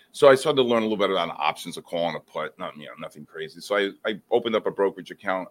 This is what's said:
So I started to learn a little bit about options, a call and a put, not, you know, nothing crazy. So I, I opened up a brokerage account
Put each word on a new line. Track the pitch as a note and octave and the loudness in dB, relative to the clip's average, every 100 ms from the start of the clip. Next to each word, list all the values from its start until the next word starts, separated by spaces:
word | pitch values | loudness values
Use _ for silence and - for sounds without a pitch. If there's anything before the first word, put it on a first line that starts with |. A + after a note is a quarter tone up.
| _ | _
So | - C#3+ | 6 8
I | |
started | C3 D#3 C#3 | 8 4 2
to | A#2+ | 2
learn | A#2 | 2
a | A2 | 0
little | G#2 | 0
bit | G2 | 2
about | F#2+ E2+ C#2 | 2 -2 -2
options, | D2+ D#2+ F2+ E2 | -4 -4 -10 -14
a | |
call | - E2+ E2+ | -8 -4 -4
and | D#2 | -4
a | |
put, | - E2 D#2 - | -10 -8 -8 -10
not, | F2 D2+ | -14 -12
you | |
know, | C#2+ C#2+ | -18 -16
nothing | D#2 D2+ | -16 -16
crazy. | D2 D#2+ D#2+ E2+ | -18 -12 -12 -12
So | - G#2 | -4 0
I, | G2+ G2 | 0 -4
I | A2 G#2 - | -8 -8 -2
opened | B2 A#2 | -2 0
up | G#2+ G2 | 0 -2
a | |
brokerage | F2+ G2 F#2 F2 | 0 0 -2 -14
account | F2+ G2 F#2+ E2+ | -10 -4 -4 -6